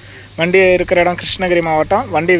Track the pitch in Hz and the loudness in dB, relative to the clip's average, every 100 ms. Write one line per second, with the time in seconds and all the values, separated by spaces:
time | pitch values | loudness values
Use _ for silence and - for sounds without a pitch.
0 | - - - - 170 185 185 180 170 180 | -20 -20 -18 -6 0 2 4 2 2 0
1 | 175 175 - - 185 175 165 156 151 196 | 0 -2 -8 -6 -2 0 0 -2 0 -2
2 | 254 160 170 | -2 -4 0